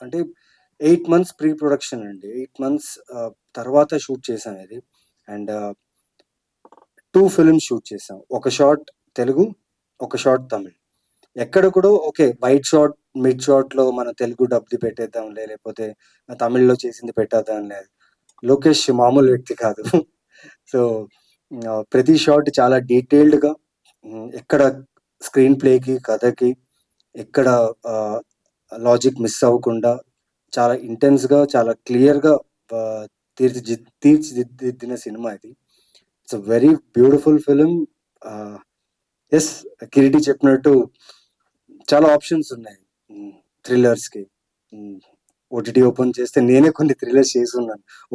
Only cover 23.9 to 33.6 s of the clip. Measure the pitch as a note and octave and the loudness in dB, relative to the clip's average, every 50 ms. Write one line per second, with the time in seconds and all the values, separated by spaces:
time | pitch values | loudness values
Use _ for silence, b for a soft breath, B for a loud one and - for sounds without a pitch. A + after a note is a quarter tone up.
23.9 | _ _ _ A2 A2 A2 A2 - - A#2+ - - - C#3 C#3 C3+ C3 C3 C3 _ | _ _ _ -18 -18 -16 -16 -16 -16 -16 -6 -2 0 2 2 0 0 -4 -16 _
24.9 | _ _ _ _ _ _ - - - C3+ C3 C3+ C#3 C3+ C3+ C3+ C3 B2+ B2+ C3 | _ _ _ _ _ _ -14 -4 0 2 4 4 2 2 2 2 2 2 0 -2
25.9 | C3 B2 - - A2 G#2+ A#2+ B2 A#2 - B2+ B2 B2+ _ _ _ _ _ _ _ | -6 -6 -4 -4 -4 -2 -2 -2 -2 0 -2 -2 -2 _ _ _ _ _ _ _
26.9 | _ _ _ _ _ A#2 G#2+ _ - C#3+ C3 B2+ B2 A#2+ A#2 A2 A2+ _ - A#2 | _ _ _ _ _ -20 -14 _ -2 0 0 2 2 2 0 -2 -4 _ -10 -8
27.9 | A2 A2 G#2+ G#2 G#2+ A#2+ - _ _ _ _ _ _ _ _ - A2 A#2 A#2 A#2+ | -6 -6 -6 -6 -6 -8 -10 _ _ _ _ _ _ _ _ -20 -14 -4 0 2
28.9 | A#2+ B2 - C3+ C3 B2+ A2+ A2+ - - C#3 A#2+ A#2+ B2 - A#2+ A#2 A2+ A2+ A#2+ | 2 2 2 -2 -2 -2 -6 -6 -4 0 0 2 2 2 0 -2 -4 -2 -2 -2
29.9 | A#2+ B2 - _ _ _ _ _ _ _ _ _ - B2 A#2+ A#2+ B2 B2+ - A2+ | -2 -2 -8 _ _ _ _ _ _ _ _ _ -4 -2 0 0 0 -2 -6 -10
30.9 | A2+ - C#3+ C#3 C#3+ C3 C3 B2+ C#3+ C#3+ C#3+ C#3+ - C3 A#2 A#2 A#2 - _ - | -4 0 2 4 4 2 2 2 2 2 2 2 0 0 0 0 -2 -6 _ -4
31.9 | B2 B2 C3 C#3+ C#3+ C#3 D3 D#3 D3+ - - _ _ _ _ - A#2 A2+ A2+ A2 | 0 4 4 4 4 4 2 2 2 2 0 _ _ _ _ -10 -8 -8 -6 -6
32.9 | A2 A2 G#2+ G#2+ _ _ _ _ _ - C3 B2+ B2+ B2 | -8 -10 -12 -16 _ _ _ _ _ -2 -2 -2 -2 -4